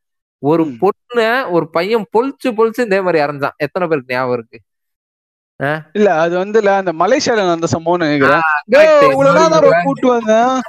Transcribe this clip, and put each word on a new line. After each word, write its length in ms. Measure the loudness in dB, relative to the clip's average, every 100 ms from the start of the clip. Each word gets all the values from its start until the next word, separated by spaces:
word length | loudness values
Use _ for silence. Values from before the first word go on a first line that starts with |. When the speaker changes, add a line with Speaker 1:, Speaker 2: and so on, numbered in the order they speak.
| _ _ _ -8
Speaker 1:
ஒரு 260 | -2 0 0
Speaker 2:
ம். 120 | -2
Speaker 1:
பொண்ண 680 | -2 -4 -6 -2 0 -2 -2
ஒரு 180 | -2 -2
பையன் 360 | -4 -2 -2 -2 -2
பொழிச்சு, 300 | -4 -4 -6
பொழிச்சு 320 | 0 -2 0
இதே 220 | -2 0
மாதிரி 220 | 0 0
அரைஞ்சான். 320 | -2 -4 -6 -6
எத்தனை 300 | -6 -4 -4
பேருக்கு 280 | -4 -4 -6
ஞாபகம் 180 | -4
இருக்கு? 260 | -4 -8 -20 _ _ _ _ _ _ _ _ _ -8
ஆ? 180 | -6 -6 -6
Speaker 2:
இல்ல, 260 | 0 0 2
அது 180 | 0 -2
வந்து 200 | -2 0
இல்ல, 180 | 2 0
அந்த 160 | -2
மலேசியால 440 | -2 0 0 0 -2
நடந்த 320 | 0 -2 -2
சம்பவம்னு 260 | -4 -2 -2
நினைக்கிறேன். 380 | 0 0 2 2
Speaker 1:
ஆ, 60 | 0 -4 0
Speaker 2:
டேய், 220 | 4 6
Speaker 1:
கரெக்ட். 260 | 6 4
Speaker 2:
உங்களெல்லாம் 480 | 4 2 4 4 4
நான் 220 | 2 2
கூட்டு 240 | 0 -2 0
வந்தேன், 540 | 0 2 2 2 -2